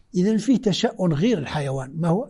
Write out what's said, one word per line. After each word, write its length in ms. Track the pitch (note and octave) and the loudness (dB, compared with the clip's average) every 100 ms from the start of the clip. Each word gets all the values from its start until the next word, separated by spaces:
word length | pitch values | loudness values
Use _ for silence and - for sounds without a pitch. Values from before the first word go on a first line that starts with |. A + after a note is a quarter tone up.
| _ | _
إذن 240 | F3+ F#3 A3 | 0 2 2
فيه 180 | G#3+ B3 | 2 2
تشأن 560 | G#3 F3+ - - F#3 | 2 0 -2 0 0
غير 260 | C#3+ G#3+ G#3 | 2 2 0
الحيوان، 540 | B2 D#3 C#3 C3+ C3 D#3 | -2 -4 -4 -6 -8 -4
ما 120 | E3 | 0
هو 200 | F3 - | 0 -2